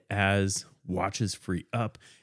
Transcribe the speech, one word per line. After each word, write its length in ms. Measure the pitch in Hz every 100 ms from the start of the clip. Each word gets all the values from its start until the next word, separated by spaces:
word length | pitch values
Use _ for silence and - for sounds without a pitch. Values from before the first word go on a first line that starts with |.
| -
as 560 | 101 98 101 98 - - _ -
watches 480 | 90 98 - 101
free 320 | - - 87 -
up, 240 | 120 110 - - -